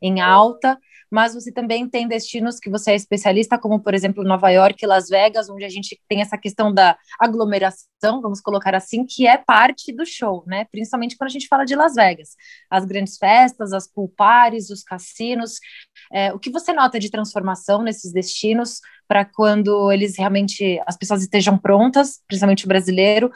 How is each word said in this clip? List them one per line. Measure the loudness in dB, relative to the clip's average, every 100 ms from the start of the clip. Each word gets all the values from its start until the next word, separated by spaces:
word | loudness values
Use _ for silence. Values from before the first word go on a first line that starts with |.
em | -4 0
alta, | 4 6 4 2 -2 -2 _ _ _
mas | 0 0
você | -2 -12
também | -8 -4 -4 -4
tem | -6 -4
destinos | -6 -8 -6 -6 -6
que | -8
você | -4 0
é | -2
especialista, | 0 -2 0 0 0 -2
como, | -2 -2
por | -2
exemplo, | -2 -2 -2
Nova | -2 2 4
York | 6 4 2
e | 0
Las | 0 2
Vegas, | 2 2 0 -6
onde | -10 -14
a |
gente | -12 -14 -16 -8
tem | -6
essa | -4 -6
questão | -8 -4 0
da | 4 4 4 _ -2
aglomeração, | -2 0 -2 0 -2 -4 _ _ -4 -2
vamos | -6 -8
colocar | -4 -4 -2
assim, | -2 -4 -6 -6
que | 0 4
é | 4
parte | 4 4 4 2 -12
do | -12 -12
show, | -8 -6 -6 -8
né? | -8 -8
Principalmente | -10 -8 -6 -8 -8
quando | -10
a |
gente | -10 -4
fala | -2 -2
de | 0
Las | 0 4
Vegas. | 2 2 -8 _ _ -20 _
As | -4 -4
grandes | -4 -6 -2
festas, | 4 6 4 2 -8
as | -8 -8
pool | -10 -8 0
parties, | 4 6 4 2 -8
os | -16
cassinos. | -14 -16 -16 -10 -8 -6 -8 -12 -20 -20 -20 _ _
É, | -4 -4
o | -4
que | -8
você | -6 -4
nota | 2 0 0
de | -6
transformação | -6 -8 -6 -6 -6 -2 -2
nesses | -2 -8 -8
destinos | -6 -6 -4 -2 -2 -4 -10 -20 _ 0
pra | 0 0
quando | 0 2 2 0 0 2
eles | 0 0 -2
realmente, | -2 0 -2 -2 -4 -4 -6
as | -10
pessoas | -4 -4
estejam | 0 0 2 2
prontas, | 4 4 4 2 0 -2 _
principalmente | -2 2 2
o | 2
brasileiro? | 0 0 2 2 2 -2